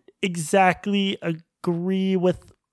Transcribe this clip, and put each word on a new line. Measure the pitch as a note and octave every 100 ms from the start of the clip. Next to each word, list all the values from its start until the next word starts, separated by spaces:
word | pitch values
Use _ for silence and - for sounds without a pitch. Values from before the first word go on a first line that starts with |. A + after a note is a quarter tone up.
| - _
exactly | G3 E3+ D3+ G3 F#3 - G3+ G3+ G3 G#3
agree | E3+ D#3+ _ _ F3 E3+ F#3 F#3+ F#3+ F#3
with, | F3+ - - _ _